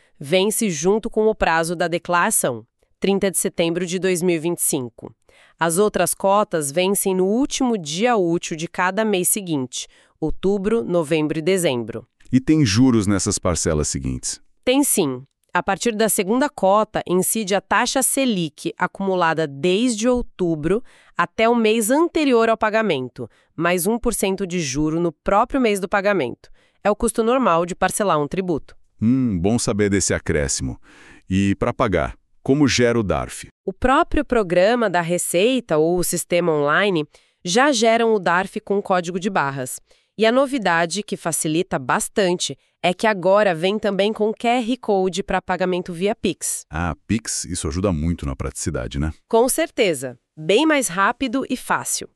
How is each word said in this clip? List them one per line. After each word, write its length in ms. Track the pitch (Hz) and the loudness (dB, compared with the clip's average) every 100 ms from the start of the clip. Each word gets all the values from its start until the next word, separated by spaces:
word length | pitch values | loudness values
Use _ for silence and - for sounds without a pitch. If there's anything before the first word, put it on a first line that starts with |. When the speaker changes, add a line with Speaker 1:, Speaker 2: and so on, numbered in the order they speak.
| _ _ | _ _
Speaker 1:
vence 520 | 139 185 202 - 220 | -2 2 2 0 -2
junto 360 | 156 175 214 226 | 0 0 0 0
com 200 | - 214 | 0 0
o 80 | 214 | 2
prazo 400 | 185 165 165 170 | 2 2 0 -2
da 120 | 175 | -2
declaração, 800 | 170 - 175 190 - 160 117 110 _ _ _ | -2 -2 0 2 0 -2 -4 -10 _ _ _
trinta 300 | 180 196 196 | 0 0 0
de 80 | 170 | -2
setembro 480 | 202 - 165 170 185 | -4 -2 -2 -2 -4
de 140 | 185 | -2
dois 240 | 190 180 | -2 0
mil 120 | 180 165 | 0 0
e 40 | |
vinte 180 | 160 170 | -2 -2
e 60 | |
cinco. 500 | - 156 120 - - - _ _ _ _ | -2 -4 -6 -10 -20 -20 _ _ _ _
As 180 | 165 170 | -2 2
outras 360 | 208 196 170 | 0 2 -2
cotas 580 | - 196 202 208 165 143 | 0 2 2 2 -2 -2
vencem 440 | 151 185 202 202 185 | 0 0 0 0 0
no 100 | 185 | 0
último 520 | 220 285 - 262 220 | 0 -2 -2 -2 -2
dia 380 | 147 165 240 233 | -4 -2 0 2
útil 420 | 170 170 - 165 | 0 -2 -4 -8
de 100 | 170 | -8
cada 380 | - 180 190 220 | -2 -2 0 0
mês 220 | 190 175 | 0 0
seguinte, 600 | 214 185 147 127 - - _ _ _ | -2 -2 -4 -4 -8 -12 _ _ _
outubro, 640 | 156 - 185 202 190 226 | -6 -2 -2 0 0 -2
novembro 560 | 226 175 147 160 151 156 | 0 0 2 0 0 -2
e 20 | |
dezembro. 640 | 156 190 170 123 110 113 - _ - | 0 0 2 0 -4 -8 -14 _ -2
Speaker 2:
E 80 | 127 | 0
tem 260 | 131 156 127 | 4 4 4
juros 420 | 101 131 113 98 | 4 4 4 2
nessas 320 | 98 104 95 | 0 0 -2
parcelas 480 | 92 85 90 78 73 | -2 0 0 0 -2
seguintes? 540 | 76 65 64 - - _ _ | -4 -6 -6 -8 -10 _ _
Speaker 1:
Tem 200 | - 269 | 0 2
sim. 400 | 285 - 151 127 135 _ _ | 2 0 0 -4 -10 _ _
A 100 | 180 | -4
partir 320 | 185 190 240 208 | -2 -2 -2 0
da 140 | 220 | 0
segunda 400 | - 185 240 285 | 0 0 0 0
cota, 520 | - 190 208 214 160 - | 0 2 4 2 -4 -2
incide 480 | 180 180 226 190 196 | 0 0 -2 -2 -2
a 60 | |
taxa 420 | - 202 240 269 | 0 0 0 0
Selic 680 | 254 - 262 196 160 - 170 - | 0 0 0 0 -2 -4 -8 -4
acumulada 720 | 180 - 196 185 165 160 160 | -4 -2 -2 0 2 0 -2
desde 600 | 139 180 190 254 214 233 | -2 0 2 0 0 0
outubro 760 | 247 226 - 175 156 165 208 - - _ - | 0 -2 -4 -2 0 0 -2 -4 -16 _ -4
até 300 | 170 - 226 | -4 2 2
o 80 | 240 | 4
mês 340 | 220 226 208 | 2 2 2
anterior 600 | 277 339 330 285 233 226 | 2 2 2 2 4 4
ao 80 | 220 | 2
pagamento, 720 | 214 214 220 143 127 - 117 _ _ - | 0 0 0 -2 -4 -10 -14 _ _ -4
mais 320 | 170 180 170 | 0 0 0
um 100 | 233 | 0
por 160 | 247 | -2
cento 320 | 208 196 190 190 | -2 -2 -2 -4
de 140 | 180 | -4
juro 400 | 147 131 156 160 | -4 -2 -2 0
no 120 | 170 | -2
próprio 480 | - - 202 254 277 | -4 0 0 2 0
mês 180 | 233 202 | 0 0
do 80 | 185 | -2
pagamento. 640 | 208 190 196 123 - - - _ _ | -2 0 0 -2 -6 -16 -20 _ _
É 80 | 202 | -2
o 40 | 208 | 0
custo 280 | 233 - | 0 0
normal 420 | 226 262 226 165 175 | 0 2 2 2 0
de 100 | 180 | -2
parcelar 440 | 185 - 202 156 | -2 0 0 0
um 80 | 143 | 0
tributo. 480 | 175 185 143 - - _ _ | -2 -2 -4 -6 -18 _ _
Speaker 2:
Hum, 380 | 107 131 123 92 | 2 2 2 2
bom 180 | 95 120 | 2 2
saber 320 | - 104 104 | 0 0 2
desse 240 | 98 - | 2 0
acréscimo. 640 | 87 - 78 71 - 65 60 - - - - - | -2 0 0 0 -2 -6 -8 -16 -20 -20 -20 -2
E 260 | 95 98 98 | 2 2 2
pra 180 | 117 | 0
pagar, 440 | - 123 87 64 - _ _ | 0 0 2 0 -4 _ _
como 240 | - 143 139 | 0 4 4
gera 320 | 117 120 117 | 4 4 4
o 40 | |
darf? 420 | 98 76 60 - - _ - | 0 -2 -4 -10 -18 _ -12
Speaker 1:
O 60 | |
próprio 540 | - 254 277 349 302 - | -4 2 2 2 0 0
programa 640 | 240 185 175 196 247 220 | 0 2 4 4 4 2
da 120 | 175 | 0
Receita 760 | 165 175 - 175 220 262 - 156 | 0 -2 0 2 2 2 0 2
ou 200 | 160 180 | 2 2
o 60 | |
sistema 480 | - 170 - 175 175 | 0 -4 -2 0 2
online 560 | 151 143 160 202 170 147 _ _ _ | 2 2 2 2 0 -2 _ _ _
já 280 | 180 196 285 | -2 2 2
geram 420 | 240 226 226 226 | 4 2 2 2
o 60 | 214 | 0
darf 380 | 180 175 190 214 | 2 0 -2 -6
com 180 | - 202 | -4 -4
código 380 | - 185 170 180 | 0 -2 -2 -4
de 100 | 196 | -4
barras. 500 | 190 139 139 131 - - _ _ - | -2 -2 -4 -8 -10 -16 _ _ 0
E 80 | 220 | 2
a 60 | |
novidade, 720 | 247 277 269 185 165 175 180 | 2 0 0 0 0 0 -4
que 140 | - 180 | -8 -8
facilita 600 | 175 151 160 156 180 165 | -4 -4 -2 -2 -2 -4
bastante, 800 | 127 170 - - 185 175 - 135 _ _ | -2 -2 -2 0 0 0 -4 -10 _ _
é 120 | 170 | -2
que 120 | 185 220 | 0 0
agora 480 | 208 175 202 208 | 0 2 4 4
vem 240 | 160 185 208 | 2 0 0
também 360 | 214 190 202 | -2 0 0
com 180 | 214 214 | 0 -2
Q 160 | 214 240 | -2 0
R 300 | 247 220 254 | 0 0 -4
Code 460 | - 196 185 175 | -2 0 0 -4
pra 180 | - 190 | -4 -4
pagamento 500 | - 180 185 180 180 | -2 -2 -2 -2 -4
via 240 | 165 196 233 | -4 -4 -2
Pix. 500 | - - - - - | -2 -4 -6 -8 -8
Speaker 2:
Ah, 260 | 80 87 69 - | -6 -4 -6 -4
Pix, 380 | 110 - - | -4 -2 -8
isso 240 | - 87 80 | -8 -8 -6
ajuda 240 | 78 98 | -2 -2
muito 340 | 80 82 85 71 | 0 -2 -2 -4
na 100 | 65 | -6
praticidade, 640 | 69 - - 69 62 69 | -8 -8 -6 -6 -6 -4
né? 140 | 78 - _ | -4 -6 _
Speaker 1:
Com 220 | 226 254 | 2 2
certeza. 680 | - 330 - 208 139 131 123 _ - | 0 -4 0 0 0 -6 -12 _ -8
Bem 280 | 156 208 311 | 0 2 4
mais 220 | 294 247 | 2 0
rápido 580 | 170 202 240 269 262 - | 0 0 0 -2 -4 -4
e 80 | 247 | -6
fácil. 500 | - 165 - - - | -4 -4 -4 -8 -8